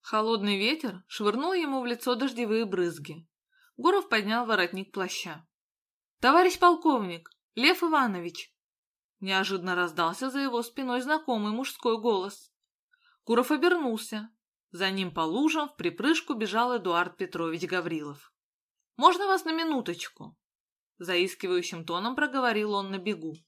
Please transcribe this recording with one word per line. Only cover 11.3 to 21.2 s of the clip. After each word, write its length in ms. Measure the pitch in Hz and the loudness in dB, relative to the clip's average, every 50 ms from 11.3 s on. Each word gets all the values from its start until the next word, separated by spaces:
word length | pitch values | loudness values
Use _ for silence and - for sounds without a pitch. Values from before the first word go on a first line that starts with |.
| 247 220 208 208 | -2 0 0 -2
мужской 480 | 214 233 269 262 - - - 240 226 226 | -2 -4 -6 -6 -8 -4 -2 0 0 2
голос. 500 | 214 240 214 190 185 202 - - - _ _ _ _ _ _ _ _ _ _ _ _ _ _ _ _ | 2 2 2 2 0 -4 -10 -14 -20 _ _ _ _ _ _ _ _ _ _ _ _ _ _ _ _
Гуров 240 | - 226 226 247 - | 2 2 2 4 2
обернулся. 800 | 302 277 285 359 359 349 302 247 220 220 - - - 214 214 226 _ _ _ _ _ _ _ _ | 2 2 4 4 4 2 0 -2 -4 -4 -8 -10 -10 -10 -12 -12 _ _ _ _ _ _ _ _
За 200 | - 175 190 190 | -8 -4 -4 -2
ним 220 | 190 190 190 180 | 0 -2 -4 -2
по 80 | - 170 | -2 -2
лужам 480 | 160 160 165 240 285 311 320 320 294 277 | -2 0 0 2 2 2 2 0 -2 -4
в 80 | - | -6
припрыжку 580 | - - 170 165 - 214 277 330 311 - - 285 | -4 -4 -4 -2 0 2 2 2 2 0 -4 -4
бежал 420 | 220 220 196 185 226 240 247 247 | -2 -2 -2 0 0 0 2 0
Эдуард 400 | 233 180 185 170 170 175 180 - | -2 0 0 2 2 0 0 -2
Петрович 480 | _ 190 180 - 180 170 165 160 170 180 | _ -8 -8 -4 -4 -4 -4 -2 -4 -4
Гаврилов. 680 | 165 180 185 165 170 165 156 151 147 143 143 - - _ _ _ _ _ _ _ _ _ _ _ _ _ | -2 -2 -2 -2 -2 -6 -6 -6 -8 -12 -16 -20 -20 _ _ _ _ _ _ _ _ _ _ _ _ _
"Можно 300 | - 262 349 359 359 403 | 6 6 6 6 6 2
вас 180 | 392 381 370 - | 2 0 0 0
на 80 | 320 | -2
минуточку?" 840 | 320 330 330 320 302 254 220 - 175 - - - _ _ - - - _ _ _ _ _ _ _ _ _ _ _ _ _ | -2 -2 -2 0 -2 -2 -2 -4 -6 -6 -8 -12 _ _ -20 -20 -20 _ _ _ _ _ _ _ _ _ _ _ _ _
заискивающим 840 | 175 170 185 175 | -6 0 2 2